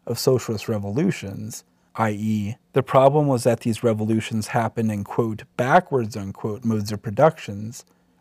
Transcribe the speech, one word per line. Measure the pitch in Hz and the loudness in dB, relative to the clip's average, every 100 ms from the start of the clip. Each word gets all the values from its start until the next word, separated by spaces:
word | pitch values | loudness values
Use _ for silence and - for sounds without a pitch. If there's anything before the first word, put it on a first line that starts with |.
| - | -8
of | 117 | -2
socialist | - 131 - 107 - | 2 2 0 -6 -4
revolutions, | 110 101 110 185 - 98 104 107 - _ _ _ - | -6 -4 -2 -2 -2 -6 -10 -12 -14 _ _ _ -4
I | 110 | -4
E, | 104 110 107 101 117 _ | -2 -2 -2 -2 -8 _
the | 139 | -2
problem | 123 135 135 151 143 | 4 6 6 6 2
was | 123 | 2
that | 120 113 | 2 2
these | 120 110 | 0 0
revolutions | 117 110 110 110 - 110 104 | 0 0 2 0 0 -4 -2
happened | 120 113 - 110 | -2 -2 -2 -2
in, | 104 101 | -2 -4
quote, | - 113 107 - - | -2 -2 -2 -12 -4
"backwards," | 123 170 175 135 107 104 | 4 4 4 -2 -2 -6
unquote, | 98 95 113 101 113 | -10 -8 -8 -4 -2
modes | 107 104 | -2 -2
of | 104 | -6
productions, | - 101 156 - - 101 107 123 - _ _ _ | -6 4 4 2 -10 -10 -10 -14 -20 _ _ _